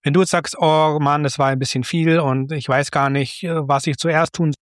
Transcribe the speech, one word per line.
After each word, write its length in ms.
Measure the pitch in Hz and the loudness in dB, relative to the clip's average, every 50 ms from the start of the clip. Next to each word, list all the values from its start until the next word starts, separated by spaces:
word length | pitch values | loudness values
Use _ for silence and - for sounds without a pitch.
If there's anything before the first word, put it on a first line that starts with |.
Wenn 120 | _ 147 143 | _ 2 2
du 60 | 180 | 2
jetzt 100 | 190 - | 2 2
sagst, 260 | - 170 151 - - - | 0 -2 -2 -4 -4 0
„Oh 380 | 170 156 156 156 156 156 151 151 | 2 2 4 4 4 2 2 0
Mann, 240 | 147 139 147 147 | 2 2 2 2
das 160 | 147 139 - - | 0 -2 0 0
war 100 | 139 135 | 0 0
ein 100 | 135 131 | 0 -2
bisschen 260 | 135 - - 131 127 | -4 -4 -4 -4 -4
viel 340 | - - 170 160 160 160 170 | -2 -2 0 2 2 2 2
und 320 | 156 135 131 135 131 139 | 2 0 0 -2 -2 -4
ich 140 | 156 143 - | -6 -8 -2
weiß 240 | - 131 135 143 - | 0 0 0 0 0
gar 200 | - 147 139 139 | 0 0 0 0
nicht, 320 | 139 143 135 - - - | 0 -2 -2 -4 -6 -10
äh, 260 | - 170 165 160 143 135 | -6 -4 -4 -4 0 0
was 180 | 143 139 - | 0 0 0
ich 120 | 165 139 - | -4 -4 -2
zuerst 340 | - 165 156 156 165 - | -2 0 2 2 0 0
tun 220 | - - 170 151 139 _ | 0 0 0 0 0 _